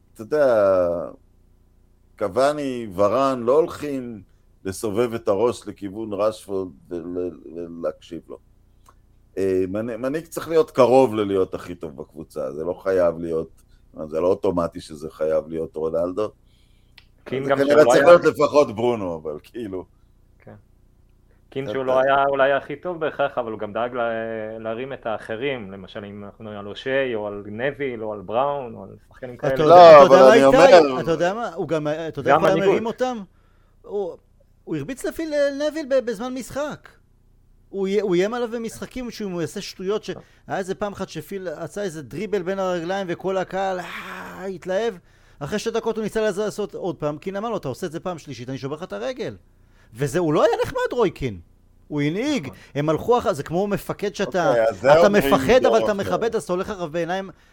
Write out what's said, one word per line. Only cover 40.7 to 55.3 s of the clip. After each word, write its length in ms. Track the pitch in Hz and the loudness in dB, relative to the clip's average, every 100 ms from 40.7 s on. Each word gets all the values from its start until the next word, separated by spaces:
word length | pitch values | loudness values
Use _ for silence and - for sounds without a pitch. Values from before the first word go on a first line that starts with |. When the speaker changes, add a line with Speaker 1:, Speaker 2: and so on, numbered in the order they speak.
Speaker 3:
פעם 180 | 190 208 | -6 -8
אחת 160 | 196 190 | -8 -10
שפיל 400 | 160 - 196 180 | -10 -10 -10 -10
עשה 340 | 151 165 202 | -10 -10 -8
איזה 200 | 202 156 | -8 -8
דריבל 400 | 123 147 208 202 | -12 -10 -4 -4
בין 160 | 170 196 | -4 -4
הרגליים 480 | 185 180 165 196 185 | -2 -2 -4 -4 -4
וכל 260 | 165 185 190 | -6 -4 -4
הקהל, 440 | 175 185 196 185 | -4 -4 -4 -4
אה, 640 | 180 - - 185 185 170 | -8 -14 -14 -14 -14 -12
התלהב. 500 | 190 180 180 190 233 180 _ _ _ - | -12 -10 -4 -2 -2 -6 _ _ _ -12
אחרי 160 | 143 208 | -6 -4
שתי 120 | 233 | -2
דקות 260 | 220 226 214 | -4 -4 -4
הוא 60 | |
ניסה 180 | 208 220 | -4 0
לזה 240 | 214 185 | -2 0
לעשות 300 | 214 - 196 | -4 -4 -8
עוד 220 | 156 180 139 | -6 -6 -4
פעם, 220 | 147 151 | -6 -6
קין 180 | 190 196 | -8 -6
אמר 140 | 233 | -6
לו, 60 | 202 | -6
"אתה 120 | 139 | -6
עושה 180 | 120 180 | -8 -8
את 60 | |
זה 80 | 160 | -8
פעם 180 | 185 165 | -8 -10
שלישית, 300 | - 120 123 | -12 -14 -10
אני 100 | 135 | -8
שובר 180 | 135 156 | -8 -10
לך 60 | |
את 100 | 180 | -10
הרגל." 440 | 202 254 247 170 98 _ _ _ _ _ | -8 -8 -8 -10 -12 _ _ _ _ _
וזה, 240 | 110 139 156 | -6 -4 0
הוא 140 | 165 | 0
לא 100 | 165 | 2
היה 80 | 311 440 | 2 0
נחמד, 140 | 480 508 494 | -2 -4 -4
רוי 180 | 247 190 | 0 -2
קין. 300 | - 135 90 - _ _ _ - | -2 -8 -8 -18 _ _ _ -10
הוא 120 | 147 | -4
הנהיג, 420 | 147 185 285 262 131 | -2 -2 -2 -4 -6
Speaker 2:
נכון. 100 | - - | -16 -10
Speaker 3:
הם 140 | 139 151 | -4 -2
הלכו 300 | 151 - 240 | -2 2 0
אחר, 140 | 220 | 0
זה 100 | 156 | -4
כמו 240 | 139 170 208 | -4 -4 -2
מפקד 480 | 190 - 147 202 | -4 -6 -6 -6
שאתה, 340 | - 190 185 151 | -4 -4 0 2
Speaker 1:
אוקיי, 200 | 120 113 | 2 2
אז 120 | 98 | 2
זה 120 | 127 | 4
Speaker 3:
אתה 140 | 160 170 | 6 6
Speaker 1:
אומרים 180 | 202 139 | 4 4